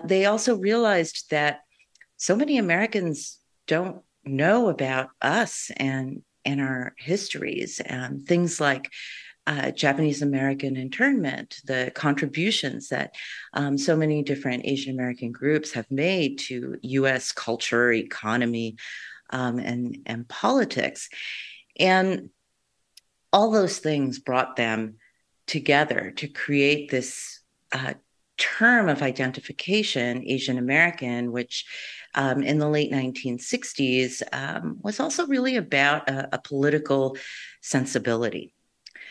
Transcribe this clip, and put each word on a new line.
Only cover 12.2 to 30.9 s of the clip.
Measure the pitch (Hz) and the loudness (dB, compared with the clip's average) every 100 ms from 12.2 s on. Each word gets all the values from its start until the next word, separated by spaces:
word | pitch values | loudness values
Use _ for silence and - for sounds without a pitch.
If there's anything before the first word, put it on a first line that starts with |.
| 147 143 196 - 139 - - | 0 0 0 0 -2 -6 -6
that, | - - - - - - | -4 -4 -8 -14 -14 -8
um, | - 143 139 | -4 0 0
so | 156 160 | 2 4
many | 156 151 | 4 2
different | 147 139 135 123 - | 0 -2 -2 -2 -2
Asian | 135 131 | -2 -2
American | 131 127 123 117 | -4 -4 -4 -8
groups | 117 139 151 151 | -2 0 0 0
have | 120 107 | -6 -4
made | 135 170 190 139 139 | 0 2 2 0 -2
to | - 127 131 127 | -8 -8 -8 -8
U | - 135 135 | -2 2 2
S | 127 - | 2 -2
culture, | - - 117 - 120 120 | -6 -2 -2 0 4 4
economy, | 113 - - 107 117 120 117 113 113 - - - - - | 4 0 -4 -2 0 2 0 -4 -8 -14 -14 -16 -18 -6
um, | 131 123 120 | -2 -2 -2
and, | - 120 120 110 - | -2 -2 -4 -6 -8
and | 117 117 | -10 -10
politics. | - 208 269 214 - - - - - - - - - - - | -2 2 2 2 0 -2 -4 -14 -12 -12 -10 -14 -18 -10 2
And | 185 185 190 185 - _ _ _ _ _ _ _ _ _ _ | 4 6 4 0 -6 _ _ _ _ _ _ _ _ _ _
all | 196 220 | 6 6
those | 214 185 - | 6 4 2
things | 156 147 135 - | 0 2 0 -2
brought | - 127 123 - | 0 2 2 2
them | 117 110 110 110 _ _ _ _ - | 0 0 -2 -8 _ _ _ _ -6
together | 156 123 143 147 - 95 - | -2 4 4 4 0 -4 -6
to | 147 | -10
create | - - 143 139 147 147 | -6 0 4 4 2 0
this, | 131 123 - - - _ _ - | -4 -4 -8 -14 -16 _ _ -6
uh, | 131 131 - _ _ _ - | -6 -4 -8 _ _ _ -4
term | - - 226 240 185 | -4 4 4 6 4
of | 139 | 2
identification, | 139 127 131 - - - - 214 214 135 120 123 - | 0 0 -2 -4 -10 -8 0 0 0 0 -2 -2 -2
Asian | 135 135 127 | -2 0 -2
American, | 123 147 170 | 2 4 2